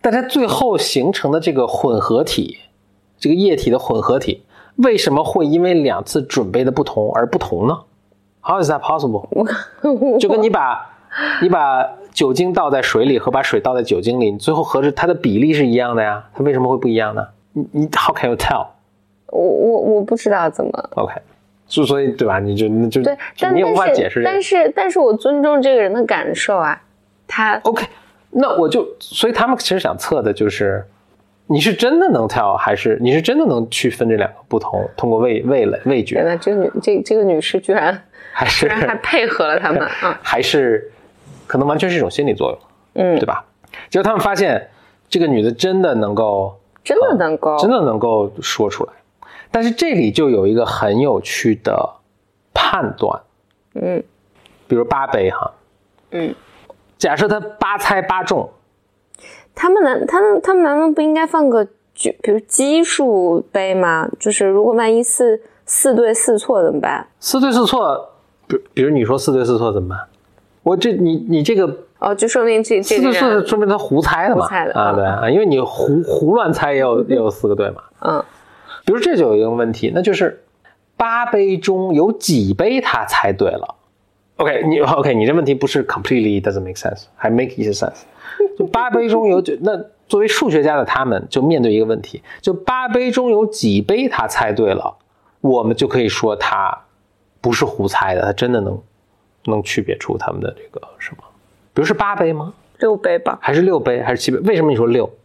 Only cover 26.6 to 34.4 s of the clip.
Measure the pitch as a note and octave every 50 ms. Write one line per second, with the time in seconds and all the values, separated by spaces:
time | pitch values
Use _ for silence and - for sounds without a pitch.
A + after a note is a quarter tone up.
26.6 | E3 D3+ D3+ - _ _ _ _ _ _ _ _ _ _ - - A3+ G#3+ G#3 G#3+
27.6 | - A3 A3+ A3 A3 - - - _ _ _ _ _ _ - A#3 C4+ C4+ - F#3
28.6 | E3 D#3 D#3 A#3+ G3 - - - - - - - - A3+ A#3 - G#3+ B3 C4 -
29.6 | - - - F#3+ - - - F#2 - - E3 D3 A2 G#2+ G#2 - A2 G#2 - -
30.6 | G#2 G2+ F#2+ G2+ G2 - _ _ _ _ _ _ _ _ _ _ _ _ D#3+ D3
31.6 | D3 A3 G3+ - - A#3+ C#4+ E4+ F#4 F#4+ A3+ C3 A2+ G#2+ - B2 A2 G2+ F#2+ F#2+
32.6 | - - G#2 G2 - A#2 A2 - A#2 B2 C3 D#3 D#3+ A3 A#3+ D4 D#4+ B3 D3 A#2+
33.6 | A#2 A2+ - - - B2+ A2+ - B2 A2+ A2+ G#2+ G2+ F#2+ - -